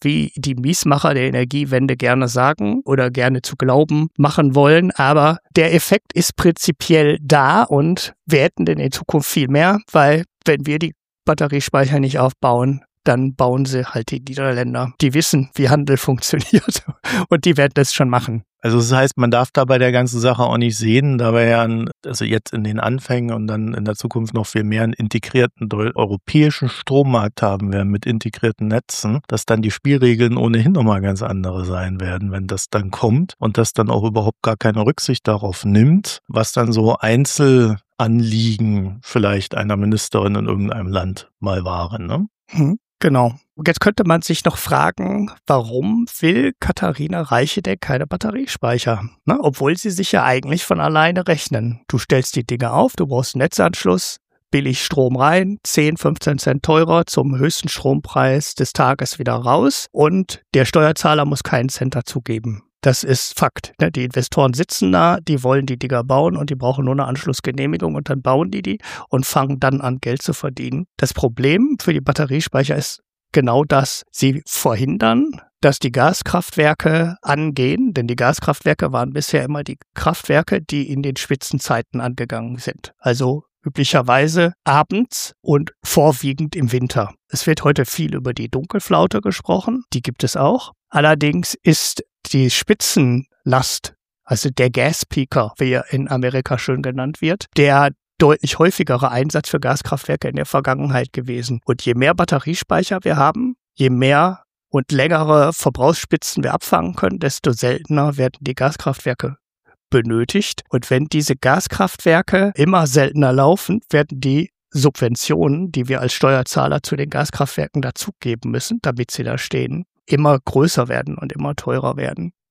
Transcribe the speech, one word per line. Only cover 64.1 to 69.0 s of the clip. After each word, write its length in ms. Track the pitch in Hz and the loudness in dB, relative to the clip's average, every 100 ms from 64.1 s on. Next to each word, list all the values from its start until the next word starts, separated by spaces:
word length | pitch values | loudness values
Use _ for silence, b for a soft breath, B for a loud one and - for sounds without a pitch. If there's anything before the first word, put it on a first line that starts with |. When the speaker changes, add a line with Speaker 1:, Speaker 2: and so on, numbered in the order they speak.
| 127 123 - 135 123 | -4 -2 2 2 2
Speaker 1:
sitzen 360 | 175 - 185 | -4 0 2
da, 280 | 175 170 180 | 4 4 2
die 220 | 160 143 | 0 -2
wollen 240 | 127 135 135 | 2 0 0
die 100 | 123 | -6
Dinger 260 | - 123 | -4 -2
bauen 320 | 123 135 165 165 | 2 2 2 -2
und 140 | 147 | -6
die 60 | 135 | -4
brauchen 300 | 123 131 131 | -2 0 0
nur 100 | 139 | -2
eine 100 | 131 | -2
Anschlussgenehmigung 880 | 131 - 131 - 135 139 165 170 | -4 -4 -4 -4 -4 -2 -2 -4
und 160 | 147 143 | -4 -4
dann 140 | 135 | -4
bauen 260 | 131 135 185 | 0 0 0
die 140 | 202 | -4
die 160 | 190 208 B B | -6 -8 B B